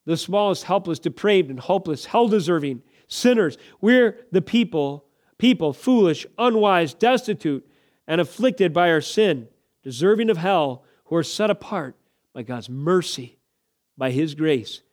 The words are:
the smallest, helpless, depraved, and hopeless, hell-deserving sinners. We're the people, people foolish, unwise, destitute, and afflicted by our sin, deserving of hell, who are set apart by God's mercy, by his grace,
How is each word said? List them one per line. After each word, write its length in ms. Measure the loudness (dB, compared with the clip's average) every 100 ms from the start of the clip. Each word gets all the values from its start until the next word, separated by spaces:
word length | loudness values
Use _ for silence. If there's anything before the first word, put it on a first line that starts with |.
| -6
the 100 | -6
smallest, 480 | -2 0 0 -2
helpless, 340 | -2 -4 -2 -6
depraved, 520 | -6 -2 2 2 0
and 100 | -4
hopeless, 460 | -2 -2 -2 -8 -2
hell-deserving 760 | 0 2 2 2 -2 -2 -8 _ _ -16
sinners. 500 | -2 2 2 0 -2 -18 _
We're 380 | 4 4 4 0 -4
the 100 | -2
people, 640 | 0 0 0 -2 -4 -8 _ _ _ -2
people 340 | 2 2 0
foolish, 540 | -2 2 4 4 2 -6 -2
unwise, 560 | 0 2 4 2 0
destitute, 680 | 0 2 2 -2 -6 -4 -6 -8 _ _ _ -4
and 140 | -2
afflicted 520 | -2 0 0 2 0
by 180 | 2 2
our 100 | 2
sin, 480 | 0 0 0 0 -6 _ _ _
deserving 480 | -14 -2 0 2 0
of 80 | 0
hell, 460 | 0 0 0 -6 _ _
who 120 | -4 -4
are 60 |
set 280 | -2 -2 -2
apart 440 | -2 -6 -8 -8 -12 _ _ _
by 100 | -14
God's 260 | -10 -10 -10
mercy, 720 | -6 0 0 0 -8 -14 _ _ _ _ _ _ -6
by 140 | -4
his 240 | -2 -2
grace, 480 | -2 0 0 -4 -16 _